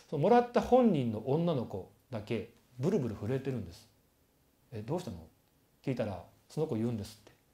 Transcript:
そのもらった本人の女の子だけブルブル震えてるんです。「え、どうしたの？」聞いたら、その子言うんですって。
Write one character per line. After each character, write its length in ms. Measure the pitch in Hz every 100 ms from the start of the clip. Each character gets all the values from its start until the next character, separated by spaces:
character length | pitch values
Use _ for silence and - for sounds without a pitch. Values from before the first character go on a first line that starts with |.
| -
そ 80 | 151
の 60 |
も 60 | 170
ら 100 | 240
っ 140 | 240
た 80 | 240
本 320 | - 247 233
人 180 | 160 120
の 180 | 107 113
女 240 | 147 175
の 120 | 147
子 260 | 107 98 90 _ _
だ 120 | 110
け 300 | 104 113 - _ _ -
ブ 140 | 143
ル 80 | 165
ブ 80 | 123
ル 80 | 98
震 180 | 101
え 60 | 135
て 100 | 139
る 60 | 127
ん 100 | 87
で 60 |
す。 160 | - - _ _ _ _ _ _ _ _
「え、 120 | 113
ど 120 | 113
う 60 | 170
し 40 |
た 60 | 143
の？」 160 | 90 80 _ _ _ _ _
聞 60 | -
い 60 | 123
た 80 |
ら、 180 | 107 92 - _ _
そ 120 | -
の 80 | 156
子 80 | 113
言 100 | 117
う 60 |
ん 40 | 113
で 80 |
す 140 | 110 -
っ 20 |
て。 80 | - _ _